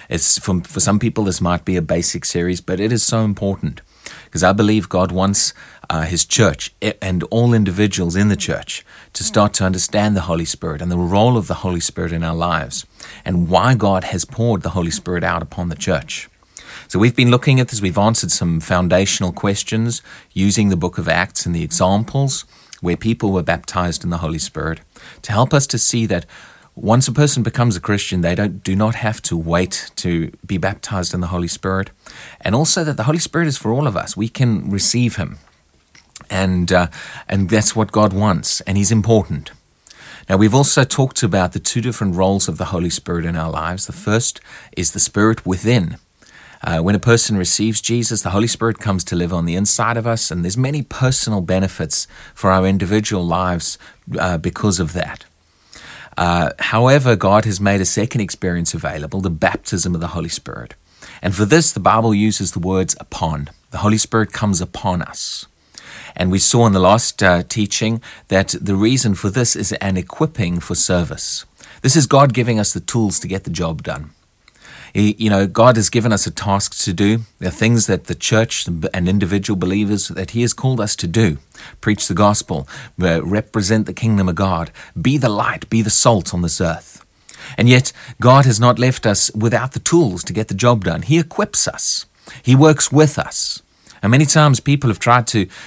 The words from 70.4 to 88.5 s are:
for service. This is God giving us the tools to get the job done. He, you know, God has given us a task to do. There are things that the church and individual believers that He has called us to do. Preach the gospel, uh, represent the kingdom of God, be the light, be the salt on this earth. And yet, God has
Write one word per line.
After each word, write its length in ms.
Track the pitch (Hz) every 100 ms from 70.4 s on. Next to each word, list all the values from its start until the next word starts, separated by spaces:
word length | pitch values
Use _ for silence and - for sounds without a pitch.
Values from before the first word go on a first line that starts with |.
| 90 87
for 140 | - 90
service. 680 | - 90 85 - - - - _ - -
This 160 | 165 160
is 100 | 131
God 260 | 139 139
giving 240 | 120 120 113
us 140 | 104
the 80 | -
tools 400 | - 120 107 92
to 80 | 82
get 160 | 95
the 60 | -
job 340 | 85 85 78
done. 280 | - 76 78 - _ _ _ - - - - -
He, 200 | 107 104
you 140 | 110
know, 160 | 98 98
God 280 | 87 120 107
has 140 | 101
given 240 | 120 113
us 140 | 101 -
a 40 |
task 460 | - 101 98 - -
to 100 | -
do. 280 | 87 101 113 110 -
There 80 | 92
are 40 |
things 360 | - 113 117 107
that 160 | 95
the 100 | -
church 540 | - - 110 113 - -
and 420 | 82 78 - 87
individual 480 | 101 95 98 95 98
believers 520 | 90 98 104 104 -
that 220 | 85 95
He 100 | 117
has 120 | 120
called 260 | - 131 127
us 160 | 104 -
to 100 | 85
do. 320 | 82 110 71 - - - -
Preach 260 | - 104 -
the 60 |
gospel, 540 | 95 104 104 - 82 65 - - -
uh, 220 | 90 82
represent 640 | 85 104 107 117 95 110 107
the 60 |
kingdom 360 | 95 113 104 92
of 60 | 82
God, 340 | 98 87 82 - - -
be 160 | 104 143
the 120 | 120
light, 380 | 104 - - -
be 100 | 113
the 80 | 107
salt 420 | - 127 113 -
on 120 | 90
this 180 | 85 -
earth. 420 | 87 80 - - _ _ - - - -
And 100 | 120
yet, 240 | 123 - - - -
God 240 | 123 135
has 140 | 131